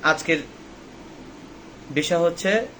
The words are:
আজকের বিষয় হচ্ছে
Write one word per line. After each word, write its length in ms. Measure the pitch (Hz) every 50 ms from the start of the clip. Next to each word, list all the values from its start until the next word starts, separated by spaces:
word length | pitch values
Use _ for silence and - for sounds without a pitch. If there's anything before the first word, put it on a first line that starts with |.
| -
আজকের 340 | 156 160 156 - - 165 147 143 - - - - - - - - - - - - - - - - - - - - - - - - - - - - -
বিষয় 260 | 135 143 151 - 180
হচ্ছে 480 | 170 170 170 170 - - 190 202 220 240 254 - -